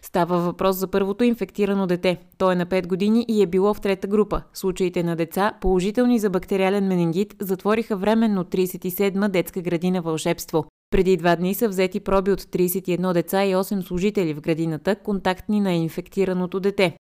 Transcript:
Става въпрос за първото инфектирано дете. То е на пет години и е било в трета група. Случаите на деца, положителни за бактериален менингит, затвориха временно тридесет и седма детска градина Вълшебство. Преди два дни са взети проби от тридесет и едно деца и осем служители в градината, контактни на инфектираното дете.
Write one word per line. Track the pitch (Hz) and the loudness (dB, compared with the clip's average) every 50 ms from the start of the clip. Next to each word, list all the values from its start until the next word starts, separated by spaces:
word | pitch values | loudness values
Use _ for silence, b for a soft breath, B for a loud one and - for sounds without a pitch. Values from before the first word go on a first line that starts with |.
| - | -20
Става | - _ 190 175 165 180 175 | -4 _ 0 0 2 0 0
въпрос | 175 180 170 175 190 190 190 | 0 -2 -2 0 0 0 0
за | 185 185 180 | 0 -4 -2
първото | - 196 196 190 202 202 240 | 0 0 0 0 0 2 2
инфектирано | 240 233 233 196 185 - - 202 190 202 196 196 180 | 2 2 0 -4 -8 -4 -2 -2 0 0 0 0 0
дете. | 180 175 180 185 175 175 - - - _ | -2 0 0 0 -2 -2 -6 -20 -6 _
То | 190 185 | 2 2
е | 185 | 2
на | 180 175 | 2 0
пет | 175 185 185 180 175 | 0 0 -2 0 -2
години | 185 180 196 208 220 233 226 - | -2 0 2 2 2 2 2 2
и | 233 214 | 2 2
е | 202 | 2
било | 180 170 190 185 208 208 | 2 2 2 2 2 0
в | 202 | 0
трета | - 208 196 190 - 196 | -2 -2 -2 -2 -2 -2
група. | 196 208 208 202 185 - - - _ | 2 2 2 2 0 -6 -6 -10 _
Случаите | - - 190 180 - 190 180 180 180 175 | -6 -6 -6 -2 -2 -2 -2 0 -2 -2
на | 170 170 | -2 -2
деца, | 160 170 160 - 190 190 214 214 - | -2 -4 -4 0 0 0 0 -2 -2
положителни | - 185 185 185 175 202 214 247 247 247 247 233 | 0 0 2 2 0 0 0 2 2 2 2 2
за | 202 214 | 2 0
бактериален | 180 180 - - 202 196 190 190 196 202 196 190 | 0 -2 -2 0 0 0 2 2 2 2 0 2
менингит, | 185 180 175 165 160 175 214 208 - - | 2 2 2 0 0 0 -2 -4 -6 -10
затвориха | 208 180 190 180 - 202 214 226 226 - 226 190 | -6 -4 -4 -2 0 0 0 0 0 -4 -4 -2
временно | 185 202 220 226 226 226 208 190 175 | 0 2 2 2 2 2 2 0 -2
тридесет | - - 185 185 180 - 180 - | -2 -2 -2 -2 -2 -2 -6 -8
и | 185 | -8
седма | 180 - 208 196 180 196 202 214 | -2 0 0 0 0 0 -2 0
детска | 185 180 165 - - 196 | 0 0 -2 -2 -4 -6
градина | 170 175 175 165 165 180 185 185 | -4 -2 -2 0 0 0 0 0
Вълшебство. | 170 165 160 160 - 170 170 175 - - - 160 151 - _ _ _ _ | -2 -2 -4 -2 -2 -2 -2 -2 -4 -2 -2 -2 -2 -2 _ _ _ _
Преди | - 196 185 180 190 170 | 2 2 4 4 2 4
два | 160 175 170 | 4 2 2
дни | 165 175 180 196 | 2 2 -2 0
са | - 240 220 | 0 -2 -2
взети | 190 185 185 185 185 208 | 0 0 0 0 0 -4
проби | 190 - 190 196 190 196 | -2 0 0 2 2 2
от | 196 - - - | 0 -2 -2 -6
тридесет | - 180 180 180 180 190 180 - | -2 0 0 0 0 -4 -2 -2
и | 175 | -2
едно | 165 175 185 180 | 0 0 0 0
деца | 170 165 170 - 190 196 | 0 0 0 0 0 2
и | 196 185 | 2 2
осем | 185 190 190 214 196 180 | 0 0 -2 -4 -6 -4
служители | - 180 175 180 214 208 208 190 160 151 | -4 -4 0 0 0 0 0 -2 -2 -2
в | 151 | -4
градината, | 151 165 165 156 165 165 156 147 - - 202 | -2 -4 -2 -2 -2 -4 -4 -4 -2 -2 -2
контактни | 208 - - 208 190 175 190 185 185 - - 214 208 | -2 -2 -4 -4 -2 0 -2 -2 -2 -4 -2 0 0
на | 202 196 175 | 2 2 0
инфектираното | 170 165 160 - - 175 - - 196 190 180 185 180 180 175 180 196 | 0 0 -2 -4 -8 -12 -8 -2 -2 0 0 0 -2 -2 -2 -4 -2
дете. | 180 202 196 202 196 175 143 - | -2 -2 2 2 0 0 0 -4